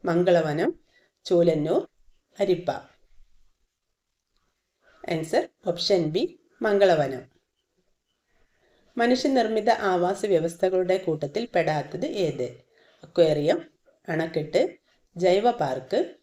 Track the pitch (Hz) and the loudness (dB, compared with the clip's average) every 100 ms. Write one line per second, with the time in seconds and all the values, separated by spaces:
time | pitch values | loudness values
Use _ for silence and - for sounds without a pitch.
0 | 185 170 180 175 156 147 226 - _ _ | 0 0 4 2 2 -2 -2 -4 _ _
1 | _ _ - 175 170 160 147 240 415 _ | _ _ 0 4 4 2 0 -2 -2 _
2 | _ _ _ _ 196 175 170 156 - _ | _ _ _ _ -2 0 -2 -8 -12 _
3 | _ - - _ _ _ _ _ _ _ | _ -20 -20 _ _ _ _ _ _ _
4 | _ _ _ _ _ _ _ _ _ _ | _ _ _ _ _ _ _ _ _ _
5 | - 165 160 262 - _ - 175 - 196 | -6 -6 -2 -2 -2 _ -6 -4 0 0
6 | 156 165 339 - _ _ 220 202 190 160 | 2 -2 -4 -8 _ _ 0 4 4 4
7 | 139 131 - _ _ _ _ _ _ _ | 0 -4 -14 _ _ _ _ _ _ _
8 | _ _ _ _ _ _ _ _ _ - | _ _ _ _ _ _ _ _ _ -2
9 | 233 254 302 262 220 220 208 220 202 180 | 2 2 2 2 2 0 0 0 2 0
10 | 175 196 214 175 165 170 185 185 185 185 | 0 -2 0 2 0 -2 0 0 0 -2
11 | 185 151 147 214 240 180 160 156 143 160 | 0 -4 -4 -6 -4 -2 0 -2 -6 -6
12 | 269 214 170 139 127 - _ _ _ _ | -6 -2 -4 -4 -8 -10 _ _ _ _
13 | - - 160 151 147 330 - _ _ _ | -10 2 2 2 0 -2 -4 _ _ _
14 | - 160 165 165 151 185 339 - _ _ | -8 -6 -4 -4 -2 0 0 -4 _ _
15 | _ - 180 190 233 233 143 131 - 220 | _ -2 2 4 2 0 -4 -4 -4 -4
16 | 359 - | -4 -8